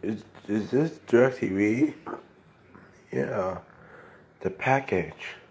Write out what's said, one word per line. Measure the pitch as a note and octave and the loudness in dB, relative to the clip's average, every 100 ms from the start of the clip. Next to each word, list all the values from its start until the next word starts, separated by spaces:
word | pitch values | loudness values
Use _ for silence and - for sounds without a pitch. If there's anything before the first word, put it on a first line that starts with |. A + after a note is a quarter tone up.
Is, | G2+ G#2+ - - - | -6 -8 -10 -20 -4
is | G#2+ F#2+ | -4 0
this | B2 D#3+ - - | 0 0 -4 2
DirecTV? | A#2 C3 - - F#2+ G#2 A2+ D3 - - - - - _ _ - - - - - | 6 6 2 -2 2 2 2 0 -2 -14 -14 -16 -20 _ _ -20 -20 -20 -20 -8
Yeah. | - - - F#2 - - - - - - - - _ | -4 -2 -2 -4 -6 -12 -20 -20 -20 -20 -20 -20 _
The | F#2+ | -8
package. | - - C3+ C3+ F#2+ D#2+ - - - - | -4 0 0 2 -2 -2 -8 -16 -16 -20